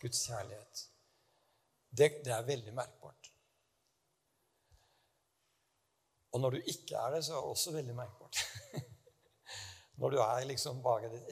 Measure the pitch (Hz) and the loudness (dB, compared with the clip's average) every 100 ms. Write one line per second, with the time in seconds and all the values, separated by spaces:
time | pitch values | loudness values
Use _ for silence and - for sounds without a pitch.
0 | 123 - - 113 95 107 - - - _ | -2 0 0 -4 -6 -10 -14 -12 -14 _
1 | _ _ _ _ _ _ _ _ - 117 | _ _ _ _ _ _ _ _ 0 8
2 | 151 151 131 113 123 135 107 123 120 - | 8 6 -2 0 0 -4 -4 -6 -8 -10
3 | - - - _ _ _ _ _ _ _ | -20 -20 -20 _ _ _ _ _ _ _
4 | _ _ _ _ _ _ _ - _ _ | _ _ _ _ _ _ _ -20 _ _
5 | _ _ _ _ _ _ _ _ _ _ | _ _ _ _ _ _ _ _ _ _
6 | _ _ _ 123 131 123 - - - 107 | _ _ _ 2 2 2 -2 -6 -4 -2
7 | 117 160 151 151 147 110 180 156 127 120 | 0 0 0 -2 -2 -2 -2 -2 -4 -6
8 | 113 - - - - - - - - - | -8 -12 -6 -4 -2 -6 -10 -8 -8 -14
9 | - _ _ _ - - - - - - | -20 _ _ _ -14 -12 -12 -16 -14 -2
10 | 131 135 110 120 135 127 147 131 127 113 | 2 6 6 4 0 -2 -2 0 4 4
11 | 113 117 - | 2 -8 -8